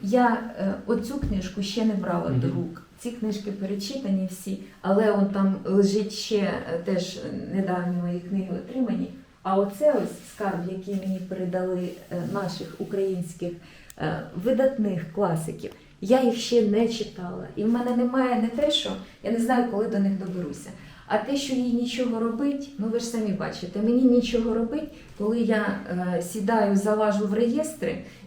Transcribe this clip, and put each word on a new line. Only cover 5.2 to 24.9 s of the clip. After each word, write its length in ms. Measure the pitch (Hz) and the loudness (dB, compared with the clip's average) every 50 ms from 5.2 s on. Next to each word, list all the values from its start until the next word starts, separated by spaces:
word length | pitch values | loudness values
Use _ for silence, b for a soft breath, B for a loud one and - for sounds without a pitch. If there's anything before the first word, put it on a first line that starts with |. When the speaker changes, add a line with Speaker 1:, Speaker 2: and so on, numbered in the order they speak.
| 196 | 4
Speaker 1:
там 300 | 196 196 196 196 196 190 - - | 2 4 4 4 4 2 0 0
лежить 480 | - 190 202 196 190 190 214 202 214 - | 2 4 6 6 6 4 2 0 -2 -4
ще, 240 | - - - 220 | -8 -4 -2 0
е, 420 | 202 190 170 165 160 - - 165 170 - | 0 0 0 -2 -4 -4 -4 -6 -4 -2
теж 340 | 202 190 175 - - - - - 151 - - - - 180 | 0 0 0 -2 -2 -6 -8 -8 -8 -8 -8 -6 -4 -2
недавні 420 | 196 190 180 180 180 175 180 180 175 175 | 0 0 0 0 0 0 -2 -2 -2 -2
мої 180 | 175 175 175 | -2 -4 -4
книги 280 | 175 185 196 196 185 185 180 | -4 -4 -2 -2 -2 -2 -4
отримані. 540 | - - - 247 262 247 208 185 - - - B B B B B B - | -6 -6 -6 -2 -2 0 0 0 -2 -2 -4 B B B B B B -2
А 140 | 185 196 | 0 2
оце 360 | 196 202 202 - - 302 302 277 | 2 2 2 0 2 4 4 4
ось 380 | 220 175 - - - - - - | 4 0 -2 -6 -10 -14 -16 -8
скарб, 240 | - 208 190 175 170 175 185 | -6 -4 -2 -2 -2 -4 -6
який 240 | 185 190 - 202 196 | -6 -8 -6 -4 -4
мені 240 | 190 185 190 190 185 - - | -4 -2 -2 -4 -4 -4 -6
передали, 600 | 185 185 185 180 180 185 185 185 185 180 180 170 - - - - | -6 -4 -4 -2 -2 -2 -2 -2 -2 -2 -2 -4 -6 -10 -12 -8
е, 120 | - 175 165 160 190 | -6 -6 -4 -4 -2
наших 340 | 202 190 165 - - 190 - - - | -2 -2 -4 -6 -8 -10 -10 -10 -10
українських, 720 | - - 202 196 196 190 185 175 165 - - - 175 175 170 B B B B B B B B - | -8 -4 -2 0 0 0 0 -2 -4 -6 -8 -8 -8 -8 -8 B B B B B B B B -6
е, 220 | 156 156 160 160 - - - 180 185 | -4 -4 -2 -4 -6 -8 -8 -4 0
видатних 680 | 247 254 233 262 269 269 226 208 202 180 165 - - - | 2 4 4 4 4 2 2 0 0 0 -2 -4 -4 -2
класиків, 580 | 202 202 170 160 160 - - - - - - B B B B B - | 0 2 2 2 0 -2 -4 -8 -8 -10 -12 B B B B B -6
я 220 | 196 190 254 262 262 | 2 4 4 6 6
їх 140 | 233 - | 4 2
ще 260 | - - - 240 233 214 | 0 0 2 4 4 4
не 260 | 202 202 220 233 214 | 4 4 4 2 2
читала. 560 | - - 214 - - - 180 175 180 180 - - - | 0 -2 -6 -6 -8 -8 -10 -8 -8 -10 -10 -8 -6
І 80 | - 208 | -2 0
в 40 | 226 | 2
мене 280 | 233 240 240 247 233 | 2 2 0 0 2
немає 460 | 240 247 240 262 262 254 247 240 214 226 | 2 2 2 2 2 2 2 2 2 0
не 60 | 233 | 0
те, 220 | - 285 294 302 | 2 2 2 2
що, 200 | 285 - - 202 190 190 B B B B - | 2 0 -2 -4 -6 -8 B B B B -4
я 60 | - | -2
не 100 | 233 233 | 0 0
знаю, 300 | 233 254 254 240 - - | 2 2 4 4 2 2
коли 160 | 196 202 226 - | 0 0 0 0
до 100 | - 196 | 2 2
них 140 | 196 196 196 180 185 | 2 2 0 0 -4
доберуся. 440 | 175 180 180 165 143 139 - - - B B B B B B B - | -6 -6 -4 -6 -6 -8 -10 -12 -16 B B B B B B B -2
А 100 | 208 214 | -2 -2
те, 180 | 226 262 285 | 0 0 -2
що 180 | 277 - - 262 | -2 -2 0 0
їй 180 | 254 247 247 233 | 0 2 2 2
нічого 480 | 240 240 - - 247 247 226 226 226 | 0 0 0 0 0 0 0 0 0
робить, 500 | 226 226 220 285 285 285 277 277 - - - - | 0 -2 0 0 0 0 -2 -2 -6 -8 -6 -4
ну, 80 | 214 226 | -2 -2
ви 100 | 220 233 | -2 -2
ж 60 | 233 | -2
самі 280 | - 233 220 214 202 190 | -2 -2 -2 -2 0 -2
бачите, 500 | - 156 - - - 180 175 - 202 214 | -2 -4 -6 -6 -8 -8 -6 -2 0 2
мені 200 | 233 247 254 262 | 4 6 6 6
нічого 520 | 247 240 240 - - 240 226 226 226 220 | 8 6 6 4 4 2 2 2 2 2
робить, 340 | 233 226 226 294 311 311 B | 0 0 0 -2 -4 -6 B